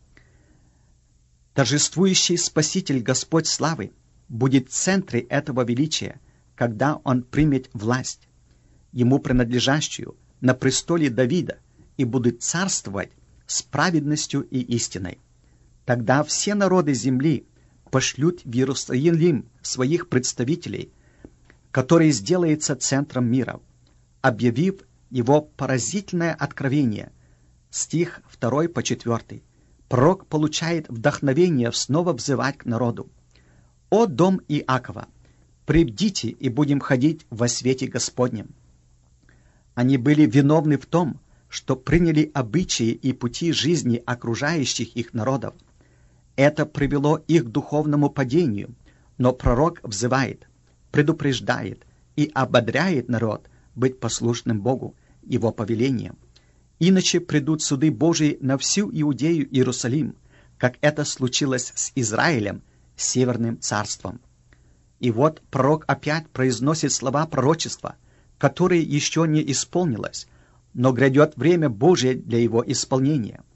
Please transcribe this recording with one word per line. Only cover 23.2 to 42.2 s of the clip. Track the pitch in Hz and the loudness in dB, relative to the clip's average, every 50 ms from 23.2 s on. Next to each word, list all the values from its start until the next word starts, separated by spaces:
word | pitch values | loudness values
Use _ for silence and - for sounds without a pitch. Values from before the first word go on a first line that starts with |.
| 127 113 | 0 0
мира, | 120 131 113 - - - - _ _ _ _ _ _ _ _ _ _ _ - | 0 0 0 -2 -6 -12 -14 _ _ _ _ _ _ _ _ _ _ _ 0
объявив | 131 117 104 117 123 113 123 170 190 190 - - _ _ _ _ _ | 0 0 2 0 0 2 2 0 0 -2 -4 -12 _ _ _ _ _
его | 127 127 113 123 143 151 | -4 -2 2 4 4 4
поразительное | - - _ - 143 131 131 123 - - 165 208 196 - 185 175 170 165 - | 2 -2 _ -8 -4 -4 -2 -2 -4 -4 -6 -8 -6 -6 -4 -4 -2 -4 -4
откровение. | - 143 - - - 139 135 131 151 139 117 104 98 - - - _ _ _ _ _ _ _ _ _ _ _ | -4 -6 -8 -6 -6 -4 -2 0 0 0 0 -2 -6 -10 -16 -20 _ _ _ _ _ _ _ _ _ _ _
Стих | - - - - - 160 170 165 - - - _ | -10 -10 -8 -4 -2 -2 -2 -2 -4 -14 -20 _
второй | - _ - 117 120 147 165 170 | -10 _ -4 -2 0 0 0 0
по | 170 - - | -2 -4 -4
четвёртый. | - 120 - - 120 117 110 - - 104 - - _ _ _ _ _ _ _ _ | -4 -4 -4 -2 -2 -2 -4 -4 -10 -18 -20 -20 _ _ _ _ _ _ _ _
Пророк | _ 127 123 131 165 190 190 - | _ 2 4 6 6 4 2 -4
получает | _ - 151 156 151 151 - 170 160 170 165 156 - | _ -2 -2 -2 0 -2 -4 -4 -2 -4 -4 -6 -8
вдохновение | 123 113 110 147 - - - 139 131 147 180 185 160 127 117 117 | -12 -2 0 0 0 0 0 0 2 4 4 4 4 2 0 0
снова | - - - - 131 165 180 180 156 | -2 -4 -4 0 0 0 0 0 -2
взывать | 117 - 143 135 117 123 139 139 | -4 -2 -2 -2 0 0 -4 -4
к | - - | -6 -8
народу. | 120 113 117 123 117 113 98 - - _ _ _ _ _ _ _ _ _ _ _ _ _ _ _ _ | -6 -2 0 0 -2 -2 -4 -12 -16 _ _ _ _ _ _ _ _ _ _ _ _ _ _ _ _
"О | 185 214 233 | 2 4 4
дом | 202 139 113 170 190 190 180 - - | 2 2 2 2 4 2 0 -2 -4
Иакова, | 147 147 - - 131 127 123 - 90 - - - _ _ _ _ _ _ _ _ _ _ _ | -4 -4 0 0 -2 -2 -2 -6 -12 -14 -14 -16 _ _ _ _ _ _ _ _ _ _ _
прибдите | - 143 165 165 127 104 98 180 220 190 - - 110 | 2 4 4 4 2 0 -2 -2 -2 -2 -2 -6 -8
и | - - 135 131 | -8 -4 -6 -4
будем | 110 139 151 135 143 139 | 0 0 0 2 0 -2
ходить | - - 139 123 127 160 160 160 - _ | 0 0 0 2 4 2 0 0 -8 _
во | 117 104 120 120 | -4 -2 -2 -2
свете | - - 120 127 131 131 131 | -2 -2 0 0 0 0 -2
Господнем". | 113 98 120 - - - - 123 127 117 104 - - - _ _ _ _ _ _ _ _ _ _ _ _ _ _ _ _ _ _ _ _ _ _ _ _ | -6 -4 -6 -6 -6 -2 -2 -2 -2 -2 -6 -10 -12 -18 _ _ _ _ _ _ _ _ _ _ _ _ _ _ _ _ _ _ _ _ _ _ _ _
Они | 123 123 127 135 131 | 0 2 2 2 2
были | 117 143 151 151 151 | 4 2 6 6 6
виновны | 147 104 143 143 139 151 160 147 151 143 135 | 6 6 4 4 6 4 4 4 2 0 0
в | - | -2
том, | - - 170 180 131 - - - _ _ _ _ _ | -2 0 0 0 0 -4 -8 -14 _ _ _ _ _
что | - - - - 135 | -14 -12 -4 -4 -4
приняли | 131 - - 156 170 175 165 160 151 | -4 0 2 2 4 4 4 4 2